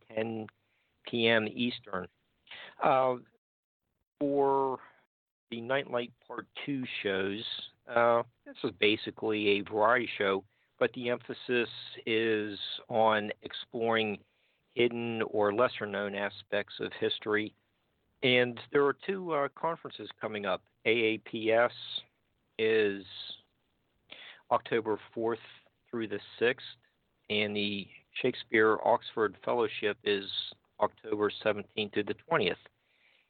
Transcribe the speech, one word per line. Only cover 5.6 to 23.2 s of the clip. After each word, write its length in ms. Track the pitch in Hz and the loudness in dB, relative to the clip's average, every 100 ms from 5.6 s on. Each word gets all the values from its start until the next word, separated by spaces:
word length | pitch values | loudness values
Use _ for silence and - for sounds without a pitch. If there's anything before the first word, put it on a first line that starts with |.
Nightlight 500 | 117 135 - 123 120 _ - | -2 -4 -2 -4 -6 _ -12
Part 200 | 120 - - - | -12 -12 -10 -6
Two 180 | 135 127 - | -4 -4 -4
shows, 420 | 101 95 98 104 113 - - _ - | -2 0 0 -4 -6 -10 -12 _ -2
uh, 360 | 120 120 117 120 _ 285 | 4 6 4 2 _ -20
this 120 | 269 | -6
is 80 | 120 | -6
basically 760 | 92 104 107 110 - 110 107 104 | 2 2 2 -4 -4 -2 0 2
a 140 | 101 | 2
variety 480 | 98 107 107 123 110 - | 0 2 4 4 0 0
show, 260 | 98 95 - _ _ - | 0 0 -4 _ _ -2
but 120 | 123 | -2
the 160 | 127 120 | 0 -4
emphasis 600 | 120 - - - 123 113 - - - 120 | -4 -6 -12 0 0 0 -6 -16 -10 -2
is 540 | 113 113 107 107 98 - - - | 0 2 0 -2 -8 -10 -10 -2
on 420 | 117 110 107 104 - | 4 4 4 0 -8
exploring 800 | - - - 120 113 113 107 98 _ _ _ _ _ - | -10 -14 -10 -4 0 2 0 -4 _ _ _ _ _ 0
hidden 460 | 120 117 117 113 | 2 2 -4 -2
or 300 | - 107 104 | -2 2 2
lesser-known 600 | 104 127 - 104 98 101 | 4 0 0 -6 -4 -4
aspects 600 | 101 101 - - 104 101 - | -4 -6 -8 -6 -4 -4 -8
of 100 | 101 - | -8 -2
history. 540 | 110 - 110 107 107 _ _ _ _ _ _ - | -4 -2 -2 -2 -2 _ _ _ _ _ _ -2
And 380 | 127 123 123 117 - | 2 4 2 -2 0
there 140 | 147 143 | 2 2
are 120 | 135 - | 0 -4
two, 260 | 196 175 | -6 -2
uh, 160 | 151 139 - | -2 -2 -4
conferences 540 | 160 165 135 - 104 - | -6 -6 -10 -14 -14 -8
coming 260 | 110 107 98 | -8 -4 -2
up. 160 | 87 _ _ 117 | -4 _ _ 2
A 60 | |
A 260 | 117 110 110 | 4 4 0
P 320 | - 117 110 | -4 -2 2
S 200 | 113 120 - - - - _ _ _ _ - | 4 4 0 -12 -12 -12 _ _ _ _ -2
is 460 | 110 110 104 98 95 - | 2 4 2 0 -10 -16